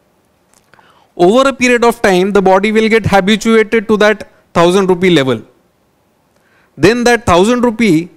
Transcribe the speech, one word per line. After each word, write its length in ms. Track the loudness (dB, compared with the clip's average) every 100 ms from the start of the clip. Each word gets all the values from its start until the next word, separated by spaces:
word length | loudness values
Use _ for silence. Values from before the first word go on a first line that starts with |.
| _ _ _ _ _ _ _ _ _ _ _ -2
Over 320 | 0 2 0
a 40 |
period 300 | -2 -2 0
of 180 | 0 -2
time, 300 | -2 0 0
the 100 | 0
body 300 | 2 2 0
will 160 | 0 0
get 180 | 0 0
habituated 840 | 0 0 -2 0 0 0 -2 -2
to 100 | 0
that 340 | 0 -2 -8 _ _
thousand 340 | 0 2 2 0
rupee 220 | 0 0
level. 320 | 0 0 -4 -8 _ _ _ _ _ _ _ _ _ _ _ _ -4
Then 260 | -2 0
that 220 | 0 -2 0
thousand 380 | 0 2 0
rupee 460 | -2 -2 0 0 -4